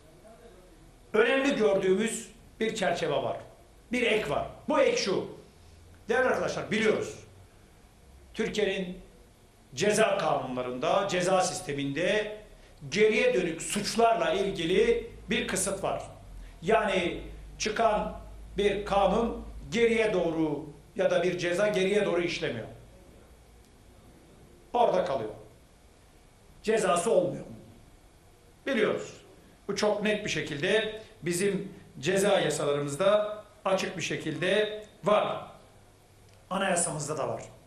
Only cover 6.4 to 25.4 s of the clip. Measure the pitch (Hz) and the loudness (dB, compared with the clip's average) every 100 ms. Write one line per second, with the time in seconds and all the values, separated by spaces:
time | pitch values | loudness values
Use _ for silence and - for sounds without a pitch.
6.4 | 156 160 - 214 220 - - - - - | -2 -4 -4 0 2 2 -2 -10 -18 -20
7.4 | - - - - - - - - - - | -20 -20 -20 -20 -20 -20 -20 -20 -14 -4
8.4 | 254 - 196 196 180 - - - - - | -2 0 0 -2 -6 -10 -16 -20 -20 -20
9.4 | - _ - 127 202 208 214 190 156 139 | -20 _ -14 -2 2 4 4 2 0 0
10.4 | 127 127 123 123 160 196 196 180 180 185 | -2 -4 -4 -2 0 2 2 0 2 2
11.4 | 175 - - 143 139 139 185 214 208 - | 2 -2 -6 -4 -4 -2 0 0 -2 -8
12.4 | - - - - 139 175 214 240 247 190 | -16 -20 -20 -18 -4 2 4 4 2 2
13.4 | 170 160 - 208 202 220 226 226 160 185 | 0 -4 -6 -4 -2 2 4 4 2 0
14.4 | 196 - 165 202 233 233 - - - 233 | 0 -2 0 2 4 2 -2 -12 -4 -2
15.4 | - 190 196 190 143 - - - - - | 0 -2 -2 -2 -4 -4 -8 -16 -18 -18
16.4 | - - 165 226 202 190 175 - - - | -18 -8 2 2 4 0 -2 -4 -12 -16
17.4 | - - 214 208 226 185 180 - - - | -14 -6 -4 2 2 2 -2 -8 -16 -18
18.4 | - - 202 196 - 196 190 214 226 - | -10 0 0 0 0 4 4 4 0 -2
19.4 | - - 143 196 233 226 220 180 170 160 | -10 -14 -4 2 4 4 2 2 0 2
20.4 | 156 143 - - - - 185 180 180 - | 0 -2 -8 -16 -12 0 2 4 2 0
21.4 | 170 175 208 185 190 202 170 170 170 - | -2 2 2 2 2 2 2 0 0 -2
22.4 | 147 117 101 - - - - - - - | -4 -4 -10 -14 -20 -20 -20 -20 -20 -20
23.4 | - - - - - - - - - - | -20 -20 -20 -20 -20 -20 -20 -20 -20 -20
24.4 | - - - 247 214 185 - 120 107 - | -20 -20 -2 2 4 4 0 -2 -4 -10